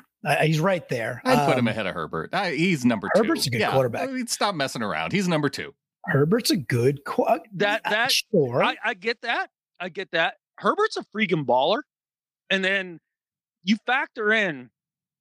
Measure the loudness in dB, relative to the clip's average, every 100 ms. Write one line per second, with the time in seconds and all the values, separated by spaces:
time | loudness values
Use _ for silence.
0 | -20 _ -2 2 2 2 2 0 -2 -4
1 | -4 -4 2 2 4 2 0 0 -4 -4
2 | -6 -6 -4 -4 -2 0 0 2 2 2
3 | 2 2 2 0 -2 0 2 2 0 -2
4 | -4 -6 -6 -2 -2 -2 -4 -4 -4 -4
5 | -2 0 0 0 0 -4 -12 -14 _ _
6 | -2 2 4 2 2 -2 0 2 2 0
7 | -4 -2 2 0 -2 -2 0 0 -2 0
8 | 0 0 0 0 2 2 0 0 -4 -4
9 | -6 -6 -4 -4 -4 _ _ -12 -10 -10
10 | -4 0 0 -2 _ -4 0 2 0 -2
11 | -6 -2 0 0 2 2 4 0 -4 _
12 | _ _ _ _ -4 -2 0 -2 -4 -14
13 | _ _ _ _ _ _ -2 0 0 -2
14 | -2 -4 2 2 2 -4 -12 _ _ _
15 | _ _